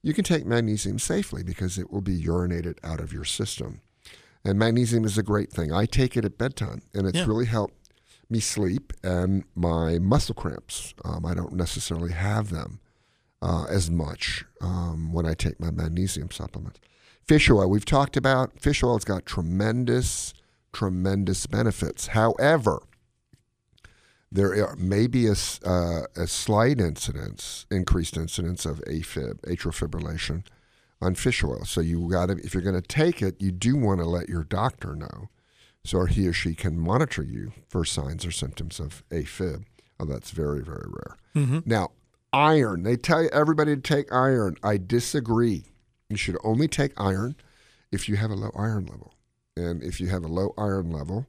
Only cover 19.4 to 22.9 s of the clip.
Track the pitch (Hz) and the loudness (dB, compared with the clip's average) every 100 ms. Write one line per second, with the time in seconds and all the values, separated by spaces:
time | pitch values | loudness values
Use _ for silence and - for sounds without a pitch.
19.4 | 82 92 110 120 123 123 127 - - - | 0 2 2 0 2 0 0 -4 -8 -12
20.4 | _ _ _ - 98 92 92 98 95 95 | _ _ _ -4 -2 0 0 2 0 -2
21.4 | - 107 117 - - - - 113 113 - | -2 0 0 0 -4 -4 -2 2 2 4
22.4 | 143 160 104 76 - | 4 4 4 0 -4